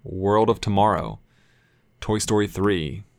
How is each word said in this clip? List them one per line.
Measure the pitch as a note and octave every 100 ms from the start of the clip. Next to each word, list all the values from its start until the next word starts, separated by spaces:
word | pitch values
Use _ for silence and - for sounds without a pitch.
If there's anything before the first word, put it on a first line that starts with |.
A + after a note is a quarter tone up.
World | - F#2 G2 G#2+ A2
of | G#2
Tomorrow, | - G2 G#2+ F2+ A1 - _ _ _ _ _ _ _ _
Toy | - G#2+
Story | - G#2+ G2+
three | - G2+ F#2 D2+ D2 -